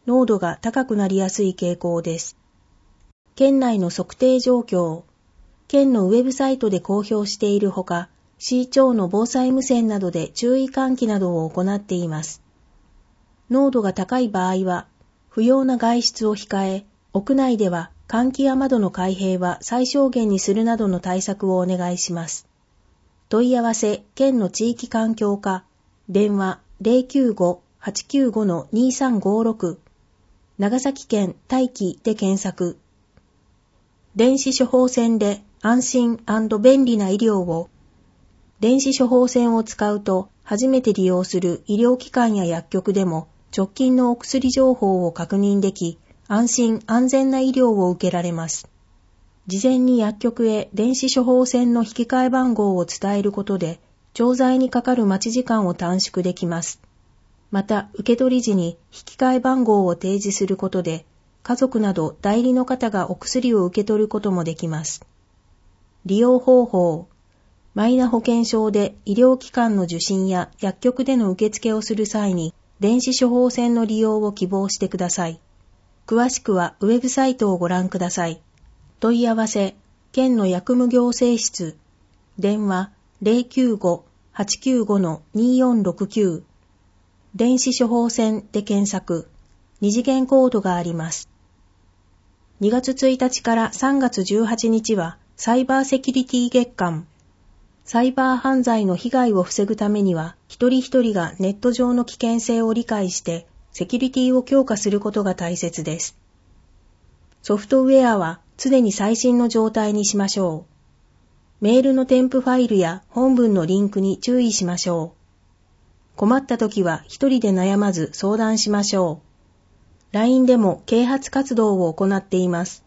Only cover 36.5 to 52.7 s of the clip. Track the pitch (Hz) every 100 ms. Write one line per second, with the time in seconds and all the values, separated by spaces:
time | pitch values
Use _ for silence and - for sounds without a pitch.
36.5 | 214 233 269 254 226 196 202 220 202 180
37.5 | 165 175 _ _ _ _ _ _ _ _
38.5 | - 220 269 269 269 247 247 247 254 240
39.5 | 226 220 - 208 208 202 185 190 _ -
40.5 | 208 262 262 247 202 185 180 185 185 175
41.5 | 170 - 208 240 247 - 254 233 208 175
42.5 | 170 - 190 196 196 185 160 160 _ _
43.5 | - 196 - 262 254 247 240 - 262 254
44.5 | 262 262 254 196 185 170 170 165 196 202
45.5 | 202 190 196 170 165 _ _ - 214 233
46.5 | - 233 226 - 226 254 269 269 262 262
47.5 | 262 247 208 180 180 185 175 175 165 165
48.5 | - - _ _ _ _ _ _ _ -
49.5 | 190 254 254 254 247 214 208 233 233 226
50.5 | 214 - 196 226 254 262 262 247 254 254
51.5 | 247 247 233 226 - 233 254 254 262 254
52.5 | 214 202